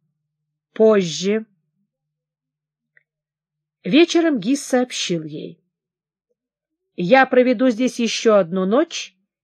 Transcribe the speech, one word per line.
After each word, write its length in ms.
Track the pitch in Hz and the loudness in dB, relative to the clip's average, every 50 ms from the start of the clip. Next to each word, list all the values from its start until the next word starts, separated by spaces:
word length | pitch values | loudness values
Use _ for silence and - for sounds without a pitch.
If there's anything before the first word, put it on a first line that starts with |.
| _ _ _ _ _ _ _ _ _ _ _ _ _ _ - | _ _ _ _ _ _ _ _ _ _ _ _ _ _ -2
«Позже». 720 | - 220 220 220 202 185 165 147 151 180 196 208 220 220 _ _ _ _ _ _ _ _ _ _ _ _ _ _ _ _ _ _ _ _ _ _ _ _ _ _ _ _ _ _ _ _ _ _ _ _ _ _ _ _ _ _ _ _ _ _ _ | 2 4 4 4 4 0 -2 -4 -6 -4 -4 -4 -4 -6 _ _ _ _ _ _ _ _ _ _ _ _ _ _ _ _ _ _ _ _ _ _ _ _ _ _ _ _ _ _ _ _ _ _ _ _ _ _ _ _ _ _ _ _ _ _ _
Вечером 560 | - 185 190 302 339 - - 339 330 330 294 226 | -6 0 2 4 4 4 2 0 0 0 -2 -2
Гис 240 | 170 226 277 277 | -2 -4 -4 -4
сообщил 640 | - - 269 247 254 247 - - - - 175 165 156 | -4 -2 -2 -2 -2 -2 -6 -8 -6 -6 -6 -6 -8
ей: 340 | 151 151 156 - 170 170 _ _ _ _ _ _ _ _ _ _ _ _ _ _ _ _ _ _ _ _ _ _ _ _ _ _ _ _ | -10 -14 -14 -16 -16 -18 _ _ _ _ _ _ _ _ _ _ _ _ _ _ _ _ _ _ _ _ _ _ _ _ _ _ _ _
«Я 280 | - 175 175 254 269 262 | -6 0 4 4 4 4
проведу 460 | 262 277 254 247 254 247 196 262 262 | 4 4 2 4 2 2 2 0 0
здесь 280 | 220 208 254 240 - - | 0 0 -2 -4 -2 -4
еще 360 | 233 208 - - - 226 214 | -4 -4 -4 -2 2 4 4
одну 320 | 202 185 160 185 190 190 | 4 2 0 -2 -4 -2
ночь 500 | 190 214 277 339 - - - - - _ _ _ _ _ _ | 0 0 0 0 -2 -4 -12 -14 -14 _ _ _ _ _ _